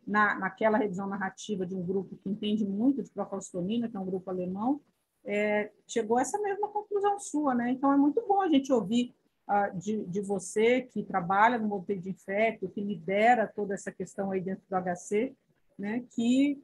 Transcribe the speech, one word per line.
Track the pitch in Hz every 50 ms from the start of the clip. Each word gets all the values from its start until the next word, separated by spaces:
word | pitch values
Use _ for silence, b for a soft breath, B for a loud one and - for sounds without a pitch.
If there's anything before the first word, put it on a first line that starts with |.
| _
na, | 196 202 214 208 202 -
naquela | 202 190 185 - - 220 220 214
revisão | 233 214 202 175 196 196
narrativa | 196 196 185 190 190 - - - - 208 185 190
de | 175 190
um | 190 175
grupo | 180 190 196 185 - -
que | - _ 190
entende | 208 - 208 208 208 214 202
muito | 196 196 208 240 277 277 247 185
de | -
procalcitonina, | _ 196 190 - 202 190 - - - 180 175 196 226 240 233
que | 220 214
é | 190
um | 190
grupo | 185 190 180 180 190
alemão, | 185 185 180 180 185 196 220 254 294 285 - _ _ _ _ _ _ _ _
é, | 208 202 208 208 208 208 208 208 214 - _ _
chegou | - - 226 226 208 233
a | 247
essa | 277 269 - 415
mesma | 415 392 392 392 415 403
conclusão | - 415 415 - 415 403 392 403 403 403
sua, | - - - 294 302 269 247
né? | 240 240 247
Então, | 262 254 277 277 277
é |
muito | 285 285 294 285 466 466
bom | - 392 392
a | 381 330
gente | 311 269 269 - 262
ouvir, | 220 180 180 233 247 247 247 - _ _ _ _ _ _
ah, | - 202 202 202 -
de, | 196 170 - 202 220 208 190
de | 180 170 208
você, | 196 196 202 185 180 - - 214 220 233 247 254
que | 254 - _ 208 -
trabalha | - 190 190 170 175 196 202 214 233 247
no | 226 214
modelo | 208 202 196 175 - 202 185
de | 170 190
infecto, | 180 - _ 190 196 208 226 226 214 - 190 180
que | - 220
lidera | 202 202 202 165 160 180 196 202 220 240 247 226 208
toda | 196 - 214 208 190 202
essa | 196 - 196
questão | - - 185 - - - 196 196
aí | 190 190
dentro | 170 185 190 - _
do | _ 190
H | 185 180 190 185
C, | - - - 208 208 247 269 - _ _ _ _ _ _ _ _
né? | - 202 208 226 247 240 -
Que, | - 240 233 240 254 269 285 285 277 -